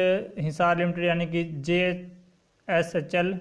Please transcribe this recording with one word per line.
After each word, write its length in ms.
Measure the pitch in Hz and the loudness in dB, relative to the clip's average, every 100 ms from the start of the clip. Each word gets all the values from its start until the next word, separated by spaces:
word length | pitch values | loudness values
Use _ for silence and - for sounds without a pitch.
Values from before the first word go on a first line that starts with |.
| 185 190 - - | 4 2 -2 -6
हिसार 380 | 156 156 175 170 | -4 0 2 2
लिमिटेड 280 | 175 170 175 | 0 0 0
यानी 220 | 170 170 | 0 0
कि 160 | 170 165 151 | -2 -4 -4
जेएसएचएल 1700 | 143 175 180 180 - - _ _ _ _ - 170 170 175 147 175 180 185 | 0 2 2 -2 -8 -20 _ _ _ _ -2 0 0 -2 -2 0 0 -2